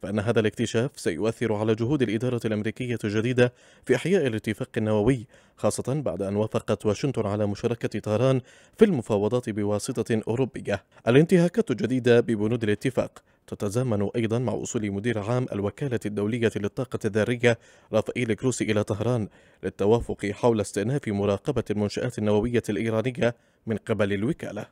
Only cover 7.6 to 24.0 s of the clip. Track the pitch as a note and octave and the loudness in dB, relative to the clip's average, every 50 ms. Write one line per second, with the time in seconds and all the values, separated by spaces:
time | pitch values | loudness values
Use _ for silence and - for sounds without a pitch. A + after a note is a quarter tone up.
7.6 | - A#2 A#2 - - A#2+ - A2 - G#2+ G#2+ G#2+ B2 C3+ C3+ C3 A#2+ - - - | -2 -4 -4 -2 -6 -6 -6 -4 -4 0 0 2 4 2 2 2 -2 -6 -20 -20
8.6 | - _ _ - A3 G#3+ F#3 C3+ A2 - A2+ G2+ G2+ G#2+ A2 B2 B2 - G#2+ G#2 | -20 _ _ 4 6 6 6 0 0 0 0 2 2 2 0 0 -2 -2 -4 -2
9.6 | G#2 G2+ G#2 G#2 - - C3 B2 A2 - A#2+ A2 - - A2 B2+ C3+ A#2 - - | -2 0 -2 -2 -2 -4 -4 -4 -2 0 0 -2 0 -2 -2 -2 -2 -2 -4 -10
10.6 | - - G#2 G2 - _ _ - _ - A#2+ C3+ D#3+ E3 G3 F3 E3+ F3 - - | -6 -4 -4 -4 -4 _ _ -8 _ 4 6 6 6 8 6 6 6 4 2 0
11.6 | G#3 - B2+ G#2 - A2+ B2+ C3 A#2 B2 A#2 A#2+ A#2 F#2+ A#2 G#2 G#2 A2 A#2 B2 | 0 0 0 -2 0 0 0 2 4 6 6 6 6 4 0 0 0 0 0 0
12.6 | A2+ G#2 G#2 - - C3+ - - G#2 - _ - _ _ _ _ _ - - - | 0 0 0 0 0 -2 -2 -2 -4 -4 _ -16 _ _ _ _ _ -14 -10 -6
13.6 | - G#2 F#2+ A#2+ C3 B2+ A2 G2+ G2+ G2+ - B2 A2+ G#2+ A2 A#2+ C3 A#2 G#2 - | -4 -2 -2 -2 0 0 0 0 0 -2 -2 -2 -2 0 0 0 -2 -2 -4 -4
14.6 | - - - B2 G#2+ G#2 G2 G2 G2+ A#2+ A#2 G#2+ G2 G#2 A#2+ B2+ C3 - - G#2 | -6 -4 -4 -4 -4 -2 -4 -2 -2 -2 -2 -2 -2 -2 -2 -2 -2 -2 -4 -2
15.6 | G2 G2+ - - D3+ C#3 A#2+ G#2+ - G#2 G#2 G#2 G2+ G#2 A2+ B2 A2+ A2 - G#2+ | -4 -4 -4 -4 -6 -4 -4 -4 -4 -4 -4 -2 -2 -2 0 2 0 0 0 0
16.6 | G2+ G2+ _ - C3 - - - - A2 G2 A2 G#2 G2+ B2+ A#2+ A#2 A#2+ A#2 - | -6 -4 _ -4 -8 -6 -6 -4 -4 -2 0 0 2 2 0 2 4 2 2 2
17.6 | _ - - - _ _ - A2 G#2 - - - B2 A#2 - - - C3 A#2+ - | _ -20 -20 -20 _ _ -2 -2 0 0 -4 -4 -2 -2 -2 -2 0 -2 -2 0
18.6 | A#2 - A2 G#2 G#2+ - A2+ G2+ G#2+ A2+ B2 B2 G#2+ F#2 _ - _ _ _ _ | -2 0 0 0 0 -2 -2 -2 0 0 0 0 -2 -4 _ -18 _ _ _ _
19.6 | - F#2+ - _ G2 G2+ A2 A#2+ A2+ - G2+ - - G2+ G2+ - - B2 A#2 G#2+ | -8 -8 -4 _ 2 4 4 4 2 -2 -8 -6 -4 -6 -6 0 2 2 4 2
20.6 | G2+ - - G2+ G2+ A2 C3+ D3 - - G#2 G2+ G2+ G#2 G2+ G2 _ - C#3 A#2+ | 0 -2 -2 -4 -2 -2 -2 -2 -2 -2 -2 0 2 2 0 0 _ -4 -4 -4
21.6 | A2 - G#2 G#2 G#2 G2+ - - - B2 - - G#2+ G#2+ G#2 G#2 G#2 B2 A#2+ A#2 | -2 -2 -2 -2 -2 -2 -2 -2 -4 -4 -4 -2 0 2 2 2 2 2 0 0
22.6 | - - G#2+ E2+ A2 A2+ A2 A2 A2 C3 B2 A#2 - A#2 A#2+ _ _ _ _ _ | 0 0 -4 -2 -2 -2 -2 0 -2 -2 -2 0 0 0 0 _ _ _ _ _
23.6 | _ - A2+ G2 _ - A#2 G2 | _ -4 -4 -4 _ -4 -2 0